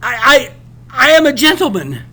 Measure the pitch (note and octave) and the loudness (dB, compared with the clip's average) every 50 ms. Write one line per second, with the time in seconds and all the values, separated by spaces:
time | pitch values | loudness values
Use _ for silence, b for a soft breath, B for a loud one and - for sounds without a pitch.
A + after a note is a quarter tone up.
0 | - - B3 A#3 A3 B3 C#4+ C#4 - - - - - - - - - - - B3+ | -8 -8 -8 -2 0 2 2 2 2 -2 -16 -20 -20 -20 -20 -20 -20 -16 -4 -2
1 | B3+ C#4+ D#4 D#4+ D#4+ D4+ C#4 B3+ - D#4 F4 - F#4+ D4+ G3+ F#3+ D3+ C3+ C#3 A#2+ | 2 4 4 4 4 2 0 0 0 0 0 0 -2 -4 -4 -6 -8 -8 -12 -12
2 | - - | -14 -18